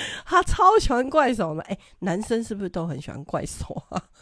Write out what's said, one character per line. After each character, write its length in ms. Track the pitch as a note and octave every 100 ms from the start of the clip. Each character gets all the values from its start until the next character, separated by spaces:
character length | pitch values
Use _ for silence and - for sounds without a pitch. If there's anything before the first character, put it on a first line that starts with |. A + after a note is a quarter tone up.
| - - -
他 180 | F4+
超 340 | F#4 - F#4 A4
喜 120 | -
欢 200 | B3 C4
怪 240 | D#4 B3+
手 200 | A3+ E3
了。 100 | D#3
哎， 140 | - G3 - -
男 220 | F#3 F3+
生 220 | - A#3
是 100 | A3+
不 80 | G3+
是 80 | F#3+
都 160 | F3+ E3+
很 160 | C3+
喜 80 | -
欢 140 | -
怪 220 | - D#3+ -
手 200 | - - - -
啊？ 140 | F#3 - _